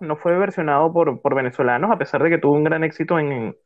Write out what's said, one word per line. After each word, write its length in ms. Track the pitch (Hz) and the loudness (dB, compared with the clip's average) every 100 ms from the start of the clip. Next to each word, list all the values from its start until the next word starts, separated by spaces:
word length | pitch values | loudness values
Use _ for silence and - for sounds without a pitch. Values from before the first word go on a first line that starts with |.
no 160 | 165 151 | -8 -4
fue 200 | 175 175 | 0 0
versionado 540 | 196 190 156 143 165 | 0 -2 0 2 2
por, 280 | 170 156 127 | 2 0 0
por 140 | 139 | -2
venezolanos, 560 | 135 127 - 127 123 196 | 0 -2 0 0 2 0
a 80 | 214 | -2
pesar 240 | 139 143 | -2 0
de 80 | 160 | 2
que 80 | 165 | 2
tuvo 160 | 143 | 2
un 100 | 147 | 2
gran 200 | 156 160 | 2 0
éxito 340 | 160 - 156 170 | -2 -4 -2 0
en, 380 | 147 131 110 - | 0 -4 -6 -10